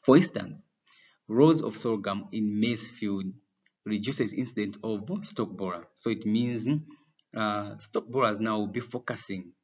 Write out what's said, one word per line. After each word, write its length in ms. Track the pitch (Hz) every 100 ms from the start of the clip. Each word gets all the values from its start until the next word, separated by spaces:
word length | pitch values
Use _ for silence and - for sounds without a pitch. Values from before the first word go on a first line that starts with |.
For 140 | - 139
instance, 480 | 180 - 95 - _ _ _ - _ _ -
rows 340 | 113 156 156
of 160 | 110 107
sorghum 520 | 120 110 101 98 -
in 280 | 110 107 104
maize 300 | 117 117 -
field 360 | - 104 98 95 - _ _ _ _ 107
reduces 480 | 107 110 - 110
incident 440 | 95 123 - 104 -
of 240 | 110 107 104 196 -
stalk 280 | - 104 95
borer. 320 | 95 87 -
So 160 | - 120
it 160 | 107 104
means, 420 | 110 120 120 117 151 156 - _ _ _ -
uh, 420 | 107 104 104 104
stalk 300 | - - -
borers 320 | 127 117 104
now 180 | 113 107
will 100 | 101
be 120 | 113
focusing 760 | 117 123 - 113 - 95 87 _